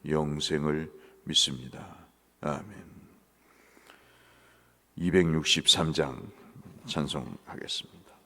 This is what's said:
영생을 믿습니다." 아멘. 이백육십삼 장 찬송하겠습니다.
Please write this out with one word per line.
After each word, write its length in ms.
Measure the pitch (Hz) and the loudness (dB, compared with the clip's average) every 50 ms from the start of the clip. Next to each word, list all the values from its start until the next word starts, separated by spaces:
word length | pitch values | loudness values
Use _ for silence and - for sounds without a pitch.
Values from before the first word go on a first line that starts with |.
| - | 0
영생을 840 | 73 76 78 76 73 73 76 76 - 80 73 76 76 73 78 80 - - - - - - - _ | 2 2 2 2 2 0 -2 -2 0 0 0 2 2 0 0 -2 -6 -12 -20 -20 -20 -20 -16 _
믿습니다." 800 | - 76 - - - 69 64 64 64 65 - - - - - - - _ _ _ _ _ _ | 0 2 2 2 2 0 -6 -8 -12 -12 -14 -14 -16 -18 -20 -20 -20 _ _ _ _ _ _
아멘. 440 | - 73 71 - - - - - - - - - - - - _ _ _ _ _ _ _ _ _ - - _ - - - - - - - - _ - - - _ _ - _ _ _ _ _ _ _ _ _ | -4 -4 -4 -4 -6 -12 -16 -18 -18 -20 -20 -20 -20 -20 -20 _ _ _ _ _ _ _ _ _ -20 -20 _ -20 -20 -20 -20 -20 -20 -20 -20 _ -20 -20 -20 _ _ -20 _ _ _ _ _ _ _ _ _
이백육십삼 1000 | - 85 90 78 92 87 82 78 80 73 - - 87 - - - - 82 80 78 | -2 -2 4 6 6 6 6 4 2 4 4 2 4 6 4 4 6 4 0 2
장 360 | - 76 69 64 - - - - - - - - - - - - - - | 2 0 0 -2 -10 -14 -16 -18 -20 -20 -20 -20 -20 -20 -20 -20 -18 -12
찬송하겠습니다. 1300 | - - 85 73 69 71 71 64 64 - - - - - - - - - - - - - - - - - - _ | -6 -2 -2 -2 -2 -2 -6 -6 -8 -12 -16 -14 -14 -12 -12 -8 -8 -8 -8 -8 -12 -20 -20 -20 -20 -20 -20 _